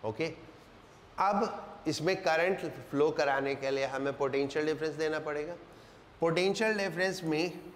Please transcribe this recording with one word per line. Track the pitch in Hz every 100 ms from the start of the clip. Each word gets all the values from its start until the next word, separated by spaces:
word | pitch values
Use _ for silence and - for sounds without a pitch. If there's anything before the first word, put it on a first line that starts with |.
ओके, | 110 110 160 - - - - - - - - -
अब | 190 202 220 - - - 156
इसमें | 147 156 190
current | 170 160 175 190 165 139 -
flow | 139 156
कराने | 156 143 135 139
के | 139 135
लिए | 139 135
हमें | 135 139 131
potential | 139 135 139 156 151
difference | 147 156
देना | 147 156 156
पड़ेगा। | 156 147 151 175 - - - - - -
Potential | 165 165 190 196 220 208
difference | 196 165 190 185
में | 160 151 175 - -